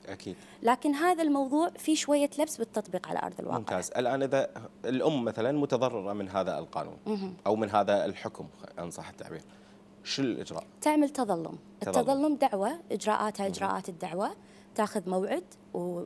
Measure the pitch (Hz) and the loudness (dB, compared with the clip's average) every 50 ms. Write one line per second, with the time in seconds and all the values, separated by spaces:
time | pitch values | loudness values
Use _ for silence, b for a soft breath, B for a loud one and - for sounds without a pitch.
0 | - - - - - 101 90 B B B B B 214 226 254 - - 302 277 277 | -10 -12 -12 -10 -8 -10 -10 B B B B B 2 2 4 4 2 0 2 4
1 | 330 359 359 320 330 294 285 277 269 262 269 302 339 - - - - 311 311 302 | 4 4 4 4 4 4 4 2 2 2 2 2 2 2 -2 -2 0 2 2 2
2 | - - 294 294 285 285 - - 311 311 - - 226 - - 214 202 - 175 180 | 4 4 4 4 4 2 2 0 0 0 0 -4 -4 -4 -4 -4 -4 -4 -4 -6
3 | - - - - - 92 - - - - - 87 - - 98 92 90 - - 120 | -4 -4 -4 -2 -4 -4 -6 -6 -4 -2 -2 -2 -2 -2 -2 -2 -2 -2 0 0
4 | 131 117 131 135 139 127 139 135 127 - - - 113 - - - - - 127 131 | 2 2 2 2 2 2 2 2 2 0 -4 -10 -14 -14 -16 -8 -4 -2 0 2
5 | - 156 156 131 117 113 104 113 110 127 147 147 143 - 135 117 127 123 120 107 | 4 2 2 2 0 0 0 0 0 2 2 2 2 2 2 2 2 0 0 -2
6 | 92 98 101 104 98 95 95 98 92 85 73 73 82 - - 82 78 82 85 - | -4 -4 -4 -4 -4 -2 0 0 0 0 -2 -4 -6 -6 -6 -6 -6 -6 -10 -8
7 | - 214 214 196 190 185 185 - - 101 107 - - 101 - - - 104 101 98 | -6 -4 -4 -4 -4 -8 -8 -4 0 0 2 2 2 2 4 4 4 4 4 2
8 | 78 101 92 - - 110 - - 80 78 - - - - - 87 85 85 - - | 2 0 -4 -6 -8 -8 -8 -10 -14 -14 -16 -18 -18 -14 -12 -10 -10 -10 -10 -12
9 | - - - - - - 80 80 - B B B B B B B B - - - | -14 -14 -14 -14 -14 -12 -14 -14 -14 B B B B B B B B -20 -20 -14
10 | - - - 135 139 123 92 - - - - 85 - - - - - 302 302 311 | -8 -6 -2 0 0 0 0 -2 -4 -6 -8 -8 -8 -10 -8 -2 2 4 6 6
11 | 294 277 285 269 247 202 185 165 160 156 - - - - - - 202 196 190 - | 4 4 2 0 0 0 0 -2 -4 -6 -10 -12 -14 -18 -12 -6 -2 0 2 2
12 | 233 254 269 269 285 311 294 - 269 262 - 190 196 233 311 339 - - - 196 | 4 4 2 4 2 2 4 4 2 2 2 2 0 0 -2 -4 -6 -6 -6 -2
13 | - 214 214 - 208 214 202 - 202 190 180 - 196 190 190 190 190 - 175 165 | 0 0 2 2 0 -2 -2 -2 -2 -2 -2 -2 -2 -2 -2 -2 -4 -8 -10 -8
14 | 180 170 160 180 214 285 403 B B B B B B B - - 214 202 - 214 | -8 -6 -4 -4 -4 -4 -6 B B B B B B B -2 0 0 0 0 -4
15 | 170 180 185 185 190 - 262 349 262 - - - - - - 180 175 180 175 170 | -2 -2 0 0 0 0 -2 -4 -4 -8 -16 -20 -14 -8 -6 -4 -4 -4 -4 -6
16 | 175 | -8